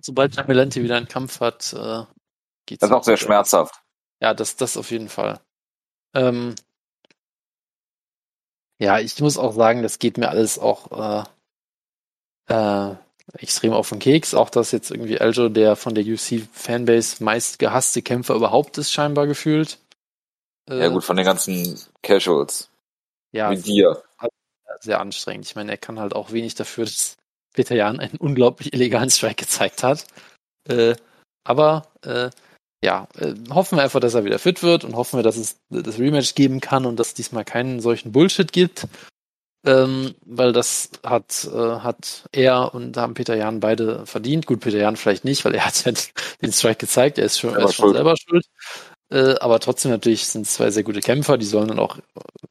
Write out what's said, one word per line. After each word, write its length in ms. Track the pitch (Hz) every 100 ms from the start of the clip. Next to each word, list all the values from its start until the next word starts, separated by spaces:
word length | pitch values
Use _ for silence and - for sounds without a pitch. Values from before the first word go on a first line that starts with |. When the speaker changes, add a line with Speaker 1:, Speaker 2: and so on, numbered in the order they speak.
Speaker 1:
Sobald 360 | - 127 139 143
Gian 100 | 139
Vellante 360 | 127 135 131
wieder 140 | 120 120
einen 120 | 120
Kampf 320 | 131 131 -
hat, 320 | 117 - -
äh, 320 | 110 113 113 110 _ _ _ _ _ -
geht's 140 | -
Speaker 2:
Das 100 | 104
ist 60 | 120
auch 80 |
sehr 100 | -
Speaker 1:
weiter. 100 | 104
Speaker 2:
schmerzhaft. 580 | 107 104 101 92 76 - _ _ _ _
Speaker 1:
Ja, 100 | 113
das, 220 | 107 110
das 220 | - 127 -
auf 140 | -
jeden 180 | 113 107
Fall. 320 | - 107 104 _ _ _ _ _ _ _
Ähm, 400 | 135 127 120 120 110 _ _ _ _ _ _ _ _ _ _ _ _ _ _ _ _ _ _ _ _ _ _
ja, 220 | 101 104
ich 200 | 117 -
muss 180 | 147 135
auch 140 | 123
sagen, 300 | 110 113 120
das 160 | 117 -
geht 200 | 117 -
mir 100 | 117
alles 300 | 104 110 -
auch, 680 | 117 117 - - 107 104 101 _ _ _ _ _ _ _ _ _ _ _ -
äh, 40 |
äh, 420 | 113 107 101 98 95 _ _ _
extrem 400 | - - - 110
auf 160 | 113 107
den 120 | 104
Keks. 340 | 131 156 -
Auch 160 | - 117
dass 220 | 123 113
jetzt 180 | 117 -
irgendwie 280 | - 113 113
Aljo, 300 | 113 117 117
der 280 | 107 107 104
von 180 | -
der 100 | 107
U 80 | 104
F 80 | 113
C 260 | - 117 110
Fanbase 720 | - - 120 120 117 110 -
meist 340 | 107 113 - -
gehasste 440 | 117 120 - 123
Kämpfer 320 | - 123 120
überhaupt 420 | 123 107 117 147 -
ist, 160 | 113
scheinbar 340 | - 147 147 143
gefühlt. 520 | 143 156 151 156 - _ _ _ _ _ _ _ _ -
Äh, 120 | 127
Speaker 2:
Ja 80 | 85
gut, 160 | 87
von 120 | - 92
den 80 |
ganzen 560 | 95 92 - 90 87 80 - _
Casuals. 680 | - 98 92 78 69 - - _ _ _ _ _ _
Speaker 1:
Ja, 180 | 110 107
Speaker 2:
Wie 40 |
Speaker 1:
es 80 | 98
Speaker 2:
dir. 280 | 92 104 90
Speaker 1:
ist 260 | 73 - _
halt 140 | 120 - _ _ - -
sehr 200 | 110 104
anstrengend. 460 | 101 95 - 104 101
Ich 100 | 110
meine, 140 | 104
er 80 | 101
kann 200 | - 110
halt 160 | 104
auch 180 | 104 101
wenig 220 | 113 113
dafür, 300 | - - -
dass 320 | 113 - - - _ _ _
Peter 220 | - 120 120
Yan 240 | 104 120
einen 180 | - 156
unglaublich 560 | 160 131 123 - -
illegalen 360 | 127 123 113 127
Strike 260 | - 113 107
gezeigt 460 | - - 101 -
hat. 240 | 127 151 - - - _ _ _ -
Äh, 280 | 120 117 117 _ _ _ _
aber, 420 | - 123 151 156 - _
äh, 280 | - 120 123 - _ _ _ _
ja, 240 | - 92 98 -
äh, 180 | 73 101 120
hoffen 280 | 147 185 165
wir 60 |
einfach, 160 | 139 139
dass 140 | 120
er 100 | 117
wieder 140 | 101 107
fit 220 | 180 185
wird 220 | 170 170
und 120 | 110 113
hoffen 220 | 120 131
wir, 40 |
dass 140 | 113 113
es 240 | 110 - _
das 280 | 123 113 110
Rematch 360 | 131 147 131
geben 260 | - 139 131
kann 240 | - 135
und 140 | 131 117
dass 100 | 117
es 60 |
diesmal 300 | - 113 117
keinen 360 | 104 120 127 123
solchen 320 | 113 117 113
Bullshit 400 | 113 185 - 170
gibt. 340 | - 180 - - - - _ _ _ _ _ 139
Ähm, 480 | 131 131 131 131 - -
weil 260 | 120 127
das 380 | 120 120 - - -
hat, 460 | - 120 - - -
äh, 260 | 113 117 117
hat 500 | 120 - - - -
er 420 | 139 131 127 123
und 240 | 123 123 120
haben 160 | 117
Peter 200 | 117 120
Yan 260 | 110 107 113
beide 440 | 107 113 110 113
verdient. 420 | 110 110 113 156 -
Gut, 140 | 120
Peter 160 | 120 104
Yan 200 | 104 110
vielleicht 280 | - 95
nicht, 200 | 127 139 -
weil 80 |
er 100 | 113
hat 200 | - - -
ja 60 |
<laughs> 500 | 113 - - - -
den 100 | 117
Strike 280 | 101 117 110
gezeigt, 380 | 104 - 135 147
er 60 |
ist 140 | 107 -
schon, 160 | 120
er 0 |
Speaker 2:
Selber 160 | 110 101
Speaker 1:
ist 40 | -
schon 80 |
Speaker 2:
schuld. 120 | 104 120
Speaker 1:
selber 200 | 147 165
schuld. 300 | - 170 - _ - - - - _
Äh, 280 | 135 131 131
aber 200 | 123 113
trotzdem 300 | - 123 143
natürlich 360 | 113 113 110 -
sind 200 | 117 104
zwei 240 | - 113
sehr 120 | 104
gute 180 | 107 101
Kämpfer, 380 | - 131 147 135
die 80 | 104
sollen 220 | 107 107
dann 100 | 110
auch 180 | - - - - - - -